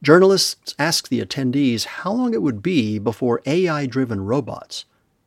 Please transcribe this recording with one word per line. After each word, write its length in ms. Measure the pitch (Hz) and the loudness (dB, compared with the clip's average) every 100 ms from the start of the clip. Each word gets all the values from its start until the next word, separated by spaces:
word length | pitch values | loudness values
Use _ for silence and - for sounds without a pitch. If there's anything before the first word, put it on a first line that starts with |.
Journalists 720 | 135 170 190 190 - - - - | 6 8 8 4 0 -6 -16 -4
asked 320 | 156 - - | -2 -2 -2
the 100 | 117 | -4
attendees 640 | 104 - 127 139 139 113 | -4 -4 -2 0 0 0
how 280 | - - 180 | -4 -8 -6
long 200 | 233 247 | -2 -2
it 100 | 226 | 0
would 200 | 165 107 | -2 -2
be 360 | 175 170 107 107 | 0 0 0 -2
before 440 | 107 110 127 117 - | -4 -2 -2 -2 -2
A 220 | 170 180 | 0 0
I-driven 560 | 151 139 127 127 104 | -2 -4 -4 -4 -4
robots 640 | 95 135 113 - - - - _ _ _ | -2 -4 -4 -12 -12 -16 -16 _ _ _